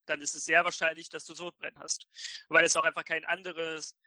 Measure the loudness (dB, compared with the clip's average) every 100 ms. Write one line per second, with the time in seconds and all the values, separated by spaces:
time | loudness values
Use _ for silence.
0 | -8 -6 -6 -6 4 4 4 2 -2 -2
1 | -10 -12 -12 -10 -12 -10 -12 -10 -8 -8
2 | -10 -14 -12 -12 2 6 6 6 2 0
3 | -2 -4 -2 -4 -4 -6 -4 -6 -10 -16